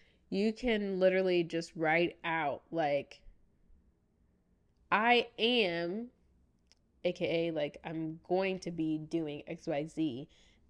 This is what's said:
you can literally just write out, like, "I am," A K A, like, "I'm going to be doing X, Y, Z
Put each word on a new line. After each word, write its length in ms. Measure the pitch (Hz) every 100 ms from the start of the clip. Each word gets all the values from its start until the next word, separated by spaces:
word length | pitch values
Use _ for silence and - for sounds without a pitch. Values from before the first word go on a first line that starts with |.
| - _ -
you 220 | 190 220
can 460 | 220 247 214 202 185
literally 460 | 185 185 190 175
just 300 | 165 165 165 160
write 400 | 156 165 175 -
out, 380 | 170 165 147 120 -
like, 500 | 165 147 143 - - - - _ _ _ - _ _ _ _ _ _ _ _ _ _ -
"I 380 | 196 233 240 233 -
am," 720 | 226 247 185 170 170 208 240 _ _ _ _ _ _ _ _ _
A 80 | 180
K 360 | 175 165 165 170
A, 20 |
like, 280 | 160 147 -
"I'm 360 | 160 160 160 165 -
going 320 | 185 190 185
to 100 | 170
be 280 | 165 160 156
doing 440 | 156 170 151 147 -
X, 200 | 170 -
Y, 200 | 147 160
Z 420 | - 156 123 156 _ - _